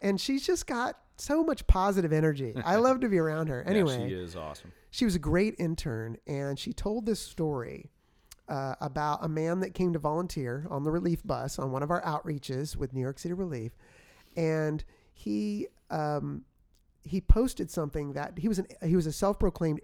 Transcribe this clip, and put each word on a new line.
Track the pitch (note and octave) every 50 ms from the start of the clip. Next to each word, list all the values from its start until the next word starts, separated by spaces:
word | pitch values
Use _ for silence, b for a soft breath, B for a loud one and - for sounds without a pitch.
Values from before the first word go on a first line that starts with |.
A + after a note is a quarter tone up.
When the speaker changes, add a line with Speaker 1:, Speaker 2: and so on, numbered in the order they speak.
Speaker 1:
and | - G3 G3 F#3
she's | - - C4+ C#4 -
just | - F#4 F4 -
got | - C#4+ A#3 B3 - - - _ _ _
so | - - - C#4+ D#4+ E4
much | E4 C#4 - - -
positive | - F#3 F#3 G3+ G3 G3 F3 D#3
energy. | D#3 D#3 D#3 D#3+ D3 C#3 C3+ A#2 G#2+ C3 A2
I | E3 F#3
Speaker 2:
<laughs> | G#3+ A#3
Speaker 1:
love | B3+ C4 B3+
to | B3+ A#3
be | G3 F3
around | D#3+ D#3+ D3+ D#3 D#3+ D#3
her. | C3+ B2 -
Speaker 2:
Yeah, | -
Speaker 1:
Anyway, | G3 G#3+ F#3 D3+ C3 A#2+ A#2 A#2+
Speaker 2:
she | F#2+
is | F2+ F2+ E2+ E2+
awesome. | F2 D#2 D2+ D2 - - F2 - - - -
Speaker 1:
she | - - B3+
was | A3 F3
a | F3+
great | C#3+ D3 D#3 F3 G#3 A3 - -
intern, | F#3+ D#3+ E3 - - D#3 A2+ A2 A2+ A#2 A2+ - _
and | - D3 C#3 C#3 C#3 C#3 C3+
she | - -
told | - - - G3+ G#3 A#3+ A3
this | A3+ G#3+ -
story, | - - - - E3 D#3 D3 C3 A#2 - - - - - _ _ _ _ _ _ _ _ - _ _ -
uh, | D3 C3+ C3+ C3+ - -
about | D3 D3 C3 D3+ D3 D3+ D3 - -
a | D#3
man | D#3 D#3 D#3 E3 F3 F#3
that | F#3 F#3+ -
came | - F3+ F3+
to | E3 D#3
volunteer | C#3+ D3+ D3+ E3 F3+ F3 - D#3+ C3+ A#2+ A#2+ C#3 D3+ -
on | D3 C#3
the | C#3+ D#3
relief | D#3 F3 F3+ F3+ E3+ - -
bus | - C3+ A#2+ B2 C#3 - -
on | C#3 C3+
one | B2+ C3+ C#3
of | D3
our | F3 F3
outreaches | - E3 D3+ D3 - - D3+ C#3 - - C3 B2+ D3 D3+ -
with | - C#3+ B2
New | C3 C3
York | B2+ C3 C3+ -
City | - E3+ F3
Relief, | F#3 F#3+ F3+ D3 A#2+ A2 A#2 - b b b b b b b b b b b -
and | E3+ E3 D#3+ D#3 D#3 D#3 D#3 D#3 D3+ - b b b b b
he, | b - - G#3+ G#3 G#3 G#3 G#3 G#3 G#3 F4 - _ _ _ _
um, | - D#3+ D3+ D3 D3 D3 C#3+ C#3+ C#3+ D3 C4 _ _ _ _ _ _ _ _ _ _ _ -
he | D3 E3 F#3+
posted | - - - G#3+ B3+ B3+ - - - D#3
something | - F3+ D#3 D3 - D#3 D3 C#3+ C3+
that | C#3+ D3 - - F3
he | D3 A3
was | G#3+ F#3
an, | F#3 - - - -
he | D#3+ E3+
was | F#3 D#3
a | D#3
self-proclaimed | D#3 - G3+ G3 G3+ - A3 F#3+ - - E3+ D#3 D3+ -